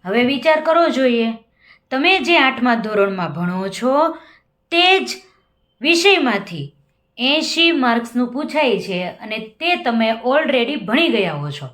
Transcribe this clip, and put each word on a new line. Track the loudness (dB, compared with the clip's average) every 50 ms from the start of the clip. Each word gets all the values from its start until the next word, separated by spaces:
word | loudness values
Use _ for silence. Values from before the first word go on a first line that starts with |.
| -6
હવે | -2 0 0 2
વિચાર | 2 0 0 2 2 2 2 2
કરવો | 2 2 4 2 2 2
જોઈએ, | 2 2 2 2 2 0 -2 -4 -8 _ _ _ _ _ _ -20 _ _ _
તમે | -4 0 2 2 2 2 2
જે | 2 2 4
આઠમા | 4 2 0 0 0 0 0 0 -2
ધોરણમાં | -2 0 2 2 0 0 -4 -6 -6 -4
ભણો | -4 -4 -4 -4 -4 -6 -6 -6
છો | -4 -2 0 2 2 2 0 -2 -6 -16 -20 -20 _ _ _ _ _ _ _
તે | 0 2 4 4 4 2
જ | 0 -4 -10 -12 _ _ _ _ _ _ _ _ _ _ _ _
વિષયમાંથી | 0 0 0 4 4 4 4 4 2 0 0 -2 -6 -8 -10 -10 -10 -12 _ _ _ _ _ _ _ _ _
એંશી | -4 -2 0 0 0 -2 -2 0 2 2 2 2 2 2
માર્ક્સનું | 2 2 0 -2 -4 -4 -4 -4 -2 -4
પૂછાય | -8 -8 -4 -2 0 2 2 0 -2 -2
છે | -6 -6 -6 -6 -6 -10 -12 -12
અને | -10 -10 -10 -10 -14 _ _
તે | -2 -2 -2 0 -2
તમે | -2 0 2 2 0 0 -2 0 0
already | 2 2 2 2 0 0 0 -2 -4 -6 -4
ભણી | -2 0 2 2 2 2
ગયા | 0 0 -2 -2 -4
હો | -6 -8 -8
છો | -10 -12 -16